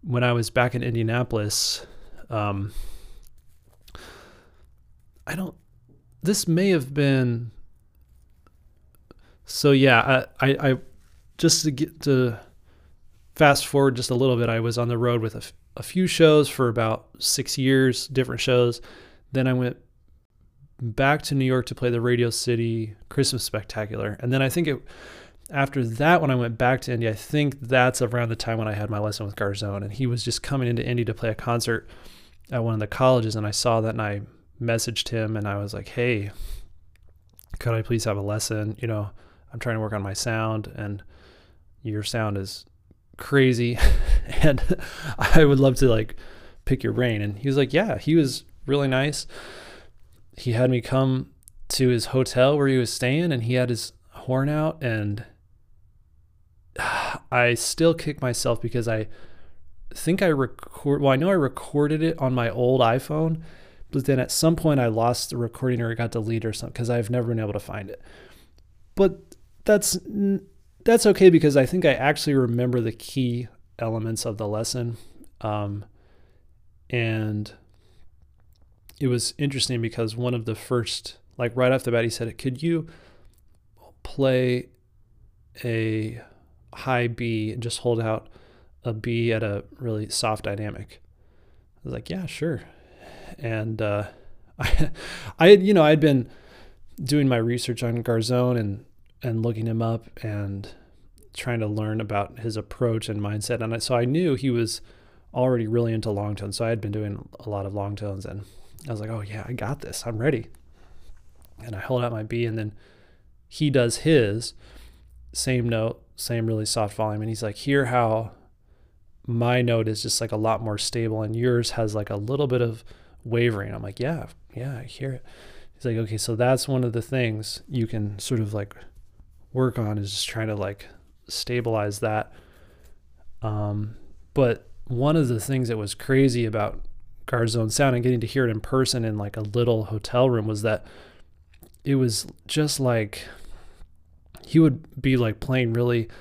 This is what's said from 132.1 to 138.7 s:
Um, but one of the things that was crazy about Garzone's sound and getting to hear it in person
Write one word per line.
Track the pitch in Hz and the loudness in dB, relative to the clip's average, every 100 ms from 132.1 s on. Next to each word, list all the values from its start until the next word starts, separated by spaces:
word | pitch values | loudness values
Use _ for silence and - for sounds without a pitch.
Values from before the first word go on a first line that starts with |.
| 107 - - - - - - - - - - - - | -2 -4 -12 -20 -20 -20 -20 -20 -20 -20 -20 -16 -8
Um, | 110 107 104 104 104 - - - - | -6 -4 -4 -4 -6 -10 -18 -20 -6
but | 143 123 113 - - | 2 2 2 -6 -14
one | - 120 143 160 | -6 0 2 4
of | 127 | 2
the | 113 | 0
things | - 131 120 | -2 -2 -2
that | 110 | -4
was | 104 | -6
crazy | - - 135 135 120 110 | -6 2 4 4 4 0
about | 107 104 - - - - - - | 0 -2 -4 -10 -12 -16 -16 -4
Garzone's | 123 117 117 110 | 0 0 0 0
sound | - 139 123 | 2 2 2
and | |
getting | 123 120 | 2 0
to | 110 | 0
hear | 135 120 | 0 0
it | |
in | 107 | -2
person | - | -2